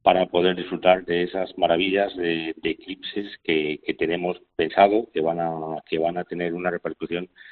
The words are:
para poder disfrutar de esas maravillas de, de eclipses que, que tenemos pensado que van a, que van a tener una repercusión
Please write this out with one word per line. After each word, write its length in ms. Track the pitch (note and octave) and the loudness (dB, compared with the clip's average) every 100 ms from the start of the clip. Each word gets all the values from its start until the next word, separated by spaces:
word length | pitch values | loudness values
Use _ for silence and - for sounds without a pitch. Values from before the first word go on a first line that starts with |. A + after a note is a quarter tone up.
para 260 | F#2+ F#2 F2+ | 4 4 4
poder 280 | F2 F2+ | 4 2
disfrutar 500 | F2+ F2 F2 F#2 F#2 | 2 -4 2 4 4
de 200 | F2 F2 | 2 -2
esas 340 | F2 F#2+ F2+ - | 0 -4 -6 0
maravillas 580 | E2+ E2+ F#2+ G2 G2+ F2+ | 2 2 2 0 0 -2
de, 380 | E2+ D#2+ D#2+ - | -2 -2 -4 -6
de 140 | E2 | -6
eclipses 680 | D#2+ - F#2+ - G2+ G2+ - | -6 -10 -12 -10 -8 -10 -8
que, 380 | - D#2+ D2+ D2+ | -2 0 0 -4
que 100 | - | -6
tenemos 460 | G#2+ E2 F2 F2+ - _ | -2 -2 0 -2 -6 _
pensado 540 | - D#2+ - G2+ G#2+ A2+ | -4 0 6 6 4 0
que 80 | - | -2
van 200 | D#2+ E2+ | -2 0
a, 420 | E2 D#2+ D#2+ D#2 - | -2 -4 -6 -8 -4
que 80 | E2 | -2
van 200 | D#2+ F2 | -2 -2
a 60 | |
tener 300 | E2+ F2 F2 | -6 -6 -4
una 160 | E2+ F2+ | -4 -4
repercusión 580 | F2 D#2+ - D#2+ E2+ F2+ - - | -4 -6 -8 -6 -6 -8 -16 -20